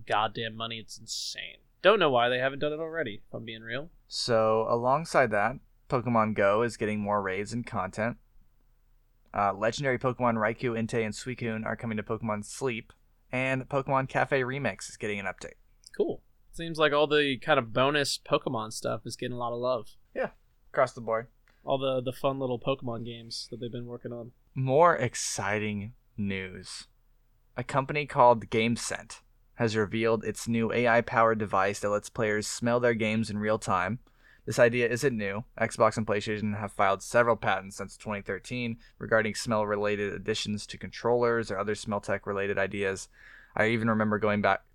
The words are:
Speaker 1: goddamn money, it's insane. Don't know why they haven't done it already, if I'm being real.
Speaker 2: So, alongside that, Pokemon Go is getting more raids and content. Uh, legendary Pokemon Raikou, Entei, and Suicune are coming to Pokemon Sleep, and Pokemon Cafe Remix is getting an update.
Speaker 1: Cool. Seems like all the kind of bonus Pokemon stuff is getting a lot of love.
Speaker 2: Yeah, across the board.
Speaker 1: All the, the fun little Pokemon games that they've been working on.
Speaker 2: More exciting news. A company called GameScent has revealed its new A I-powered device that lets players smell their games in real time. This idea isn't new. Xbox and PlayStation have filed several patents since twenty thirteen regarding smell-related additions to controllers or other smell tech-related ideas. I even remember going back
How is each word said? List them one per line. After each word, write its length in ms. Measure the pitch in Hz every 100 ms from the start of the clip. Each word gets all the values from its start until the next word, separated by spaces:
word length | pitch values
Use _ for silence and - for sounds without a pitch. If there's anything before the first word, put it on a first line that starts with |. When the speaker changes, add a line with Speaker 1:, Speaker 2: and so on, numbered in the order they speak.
| -
Speaker 1:
goddamn 500 | 104 110 120 113 110
money, 220 | 113 113
it's 200 | 107 -
insane. 600 | 113 - - - 90 - _ _
Don't 200 | 190 214
know 100 | 156
why 180 | 123 120
they 100 | 127
haven't 200 | 135 139
done 140 | 147
it 80 | 151
already, 420 | 160 165 127 104 -
if 40 |
I'm 100 | 117
being 180 | 113 113
real. 280 | 113 127 165 - -
Speaker 2:
So, 580 | - - 113 110 110 110
alongside 640 | 120 123 147 165 160 120
that, 260 | 104 110 139 - _ -
Pokemon 460 | 131 120 117 110
Go 280 | 107 101 107
is 140 | 120 -
getting 220 | 107 107
more 240 | 101 104
raids 300 | 95 95 104
and 120 | 120
content. 520 | 113 107 92 110 113 - _ - - _ _ _ _ _ _ _ _
Uh, 180 | - 101
legendary 440 | 95 110 131 139 123
Pokemon 360 | 131 123 123 113
Raikou, 360 | 107 117 127 113
Entei, 260 | 110 120
and 100 | 110
Suicune 500 | - 127 120 117 110 110
are 100 | 107
coming 200 | 120 107
to 60 |
Pokemon 420 | 101 110 113 104
Sleep, 480 | - - 135 113 - - _ _ _
and 380 | 127 131 131 131
Pokemon 400 | 139 139 135 131
Cafe 320 | 135 127 139
Remix 460 | 123 139 123 95 -
is 80 | -
getting 240 | 107 104
an 60 | 95
update. 280 | - - - _ _ - -
Speaker 1:
Cool. 260 | 330 - - _ -
Seems 260 | - 165 156
like 140 | 151
all 140 | 147 147
the 300 | 147 143 123
kind 180 | - 143
of 140 | 113
bonus 460 | 117 135 147 135 -
Pokemon 540 | - 147 151 117 110
stuff 300 | - 123 113
is 120 | 120 -
getting 180 | 127 123
a 20 |
lot 140 | 120
of 80 | 120
love. 300 | 123 120 - - _
Speaker 2:
Yeah, 160 | 254 240 - _ _ _
across 200 | - 127
the 80 | 127
board. 280 | 113 85 - _ _ _
Speaker 1:
All 140 | 139 139
the, 220 | 135 131
the 100 | 127 -
fun 220 | 139 135
little 200 | 131 120
Pokemon 460 | 135 135 123 117
games 420 | 117 117 117 - -
that 100 | 117
they've 100 | 120
been 160 | 120 120
working 260 | 120 127
on. 200 | 120 113 - _
Speaker 2:
More 420 | 131 131 139 170 -
exciting 960 | 120 - - - 98 104 107 104 104 - _ -
news. 680 | 98 95 92 92 90 - - _ _ _ _ _ _ -
A 60 |
company 420 | - 139 139 151 143
called 420 | 143 123 117 98
GameScent 720 | 113 117 117 - - - - _ _ _ -
has 200 | 117 110
revealed 480 | 101 113 113 113
its 240 | 110 - 120
new 240 | 117 113
A 140 | 117 120
I-powered 500 | 117 113 120 113 110
device 420 | 104 98 98 101
that 100 | 101
lets 180 | 104 -
players 380 | - 107 107 -
smell 340 | - 120 123
their 140 | 120
games 340 | 113 110 110 107
in 100 | 104
real 200 | 107 113
time. 400 | - 92 90 131 - _ - - -
This 120 | 120
idea 300 | 120 123 113
isn't 280 | 120 143 113
new. 280 | 101 101 - -
Xbox 360 | 113 - 110 -
and 80 | 110
PlayStation 520 | 104 110 107 104 101
have 140 | 101
filed 300 | - 98 98
several 340 | - 120 120 110
patents 400 | 117 95 98 -
since 200 | 95 -
twenty 260 | 110 101
thirteen 560 | 95 95 - 123 120 117 - -
regarding 360 | 110 113 107
smell-related 800 | - 123 107 104 101 104 101 101
additions 500 | 92 101 110 - 104 -
to 100 | -
controllers 720 | 95 - 117 120 120 117 110
or 80 | 98
other 160 | 101
smell 260 | 104 - 101
tech-related 560 | - 101 104 98 101 98
ideas. 520 | 98 101 95 95 - - - - -
I 120 | - 110
even 220 | 117 113
remember 280 | 110 107 104
going 220 | 104 104
back 220 | 98 - _